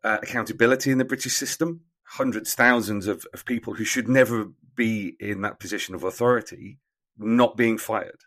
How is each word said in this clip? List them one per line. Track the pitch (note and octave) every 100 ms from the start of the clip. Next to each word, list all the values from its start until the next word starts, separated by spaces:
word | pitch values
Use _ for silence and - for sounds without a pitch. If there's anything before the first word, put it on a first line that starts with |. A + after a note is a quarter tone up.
uh, | - G#2+
accountability | - B2 G#2+ - A#2 C3 C#3
in | C3
the |
British | B2+ C3 B2+
system. | - C3+ - E3 E3+ _ _
Hundreds, | _ - C3 A#2 -
thousands | - B2 A#2+ G#2 G#2 F#2+
of, | F#2 -
of | -
people | - A#2+ -
who | A2
should | A2 C3 A2+
never | C3 A2 A#2 G2+ _ _ -
be | A2+ A2 F#2+ -
in | G2+ G2
that | G#2 -
position | - G#2 -
of | F#2
authority | F#2 - A#2+ B2 G#2+ - F2+ C3 _ _ _ _
not | G#2+ A#2 A#2+ A#2
being | A#2 A2
fired | - A2 - -